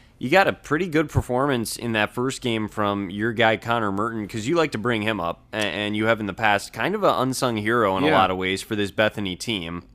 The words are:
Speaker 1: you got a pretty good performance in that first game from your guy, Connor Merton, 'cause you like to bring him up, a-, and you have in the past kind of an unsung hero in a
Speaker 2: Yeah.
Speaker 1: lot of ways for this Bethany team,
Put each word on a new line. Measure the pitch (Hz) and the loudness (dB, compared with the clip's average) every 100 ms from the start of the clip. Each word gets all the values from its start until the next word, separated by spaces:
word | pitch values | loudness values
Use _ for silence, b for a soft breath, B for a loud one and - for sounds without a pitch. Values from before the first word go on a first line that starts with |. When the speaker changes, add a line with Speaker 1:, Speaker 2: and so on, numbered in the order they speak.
| b b | b b
Speaker 1:
you | 123 | 0
got | 185 170 | 2 2
a | |
pretty | 98 - 151 185 | 0 -2 -2 0
good | 151 151 | 0 0
performance | 131 - 123 143 123 107 - | -2 0 0 2 0 -2 -6
in | 117 | -2
that | 110 104 | 0 0
first | - 131 - | 0 -4 -2
game | 123 113 104 | -2 -2 -2
from | - 104 101 92 | -2 0 0 -4
your | 101 117 | -4 -2
guy, | 110 113 110 | 4 4 4
Connor | 110 117 104 | 0 0 0
Merton, | 98 113 113 98 | 0 -2 -4 -6
'cause | 113 113 | -6 -2
you | 170 | 0
like | 156 | 0
to | 113 | -2
bring | 117 110 | -2 0
him | 107 104 | 0 -2
up, | 85 - _ | -2 -6 _
a-, | 107 | -4
and | 101 90 104 107 | -2 -2 -2 0
you | 110 | 2
have | 113 | 0
in | 101 | -2
the | |
past | 90 110 101 - | 0 2 2 0
kind | 113 135 208 | -4 -2 2
of | |
an | 170 98 | 2 2
unsung | 131 127 131 110 | 0 0 -2 0
hero | 107 120 101 95 | 0 2 2 2
in | |
a | 156 | 4
Speaker 2:
Yeah. | 95 | 4
Speaker 1:
lot | 92 | 4
of | 92 | 2
ways | 92 95 | -2 -2
for | - 107 | -2 -2
this | 98 | 0
Bethany | - 107 - 95 87 | 2 2 0 -6 -4
team, | - 101 82 87 - | -4 -6 -6 -10 -12